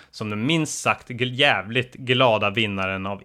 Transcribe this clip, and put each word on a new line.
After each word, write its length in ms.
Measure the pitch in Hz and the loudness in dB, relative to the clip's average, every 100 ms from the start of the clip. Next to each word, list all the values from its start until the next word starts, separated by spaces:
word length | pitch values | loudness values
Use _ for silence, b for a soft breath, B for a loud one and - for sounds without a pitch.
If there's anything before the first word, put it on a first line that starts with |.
| B | B
som 180 | - 107 | -10 -6
den 160 | 104 127 | -2 0
minst 360 | 165 151 - | 0 0 -2
sagt 280 | 120 104 - | -2 -2 -4
gl-, 240 | 120 123 127 | -4 -4 2
jävligt 580 | 143 104 95 120 123 | 2 2 0 -2 -4
glada 560 | - 127 123 127 107 104 | -8 0 4 4 4 2
vinnaren 560 | 104 107 98 95 95 98 | 0 0 0 -2 -4 -6
av 160 | 98 | -8